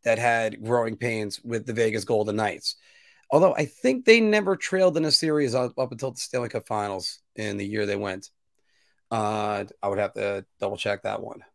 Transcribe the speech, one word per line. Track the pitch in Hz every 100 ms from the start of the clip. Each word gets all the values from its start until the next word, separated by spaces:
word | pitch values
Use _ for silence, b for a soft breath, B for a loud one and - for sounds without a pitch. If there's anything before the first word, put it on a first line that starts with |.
that | 120 113
had | 120 117 113 107
growing | 107 123 113 110
pains | 120 113 104 -
with | 120 117
the | 113
Vegas | 113 113 110
Golden | 98 113 107
Knights. | 104 107 82 - - b b b b b
Although | 147 180
I | - 143
think | - 254 262
they | 254 226
never | 220 214 196 190
trailed | - 190 185 160
in |
a | 156
series | - 160 151 139
up, | 123 123 -
up | 127
until | 120 135
the | -
Stanley | - 127 117
Cup | 117 -
Finals | 110 104 95 - - _ -
in | 107 101
the | 101
year | 107 101
they |
went. | 101 104 95 - _ _ _ _ _ _ _ _
Uh, | 113 107 107 104 104 101 -
I | 101
would | 98
have | 101
to | - 101 101 98 _
double | 101 101
check | 107 101
that | 101 101
one. | 110 - -